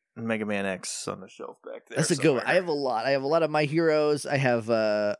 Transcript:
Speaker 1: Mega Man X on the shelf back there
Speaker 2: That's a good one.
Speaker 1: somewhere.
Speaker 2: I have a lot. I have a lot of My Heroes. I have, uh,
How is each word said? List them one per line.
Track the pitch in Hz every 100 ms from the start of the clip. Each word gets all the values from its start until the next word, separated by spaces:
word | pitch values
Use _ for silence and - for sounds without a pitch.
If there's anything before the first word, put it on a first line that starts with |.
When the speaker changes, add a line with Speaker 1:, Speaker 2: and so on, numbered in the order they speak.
| _ -
Speaker 1:
Mega | 113 110 104
Man | 101
X | 98 92 - - -
on | 98
the | 95
shelf | - - -
back | - 117 -
there | -
Speaker 2:
That's | 160
a | 156
good | 156
one. | 127
Speaker 1:
somewhere. | 127
Speaker 2:
I |
have | 175 175
a |
lot. | 147 135 110
I | 127
have | 139
a | 135
lot | 165
of | 156
My | 151
Heroes. | 147 156 165 151 151 147
I | - 139
have, | 135 120 110
uh, | 113 107 104 104